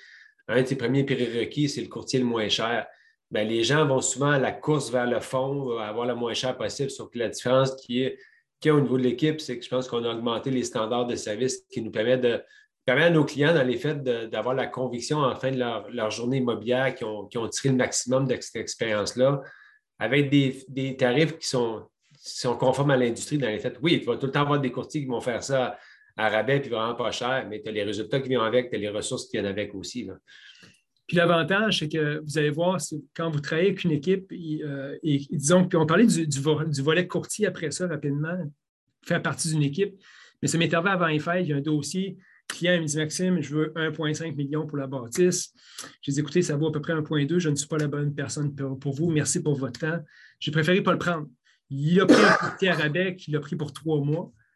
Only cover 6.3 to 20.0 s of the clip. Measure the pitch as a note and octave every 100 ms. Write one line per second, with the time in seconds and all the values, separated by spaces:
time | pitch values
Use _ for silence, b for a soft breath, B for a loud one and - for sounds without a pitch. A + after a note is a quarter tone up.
6.3 | G#2+ B2+ B2 G#2+ - C#3 - A2 A#2 A2
7.3 | - B2 C3 C3+ - - B2 C3 C3+ B
8.3 | B _ _ D3+ D3+ B2 C3 B2 A#2+ D#3
9.3 | D#3 - A#2+ - B2+ B2+ A#2 A#2 A#2 A#2+
10.3 | A2+ C3+ B2+ A#2 - A2 A#2+ A#2+ A2+ -
11.3 | G#2+ B2+ B2+ - - A2 A2 A2+ B2+ A#2+
12.3 | A2 b b b _ - B2+ E3+ D#3+ C#3+
13.3 | C3 C#3+ E3 B2+ A#2+ D3 D3 B2+ A#2 A2+
14.3 | A2 A2 C3 A#2 - B2 A#2+ A#2+ D3+ C3+
15.3 | A2 C3 C3+ A#2+ A2 G2+ A#2+ A2 G#2+ A#2+
16.3 | C3+ A#2+ A2 G#2+ B2 C3+ B2 A2 G#2 G2
17.3 | A#2+ A2 - C#3 B2+ A#2+ - - C3 C3+
18.3 | - - A2+ G#2+ - A2+ G#2 G2 B2 C3
19.3 | C#3+ B B B B _ -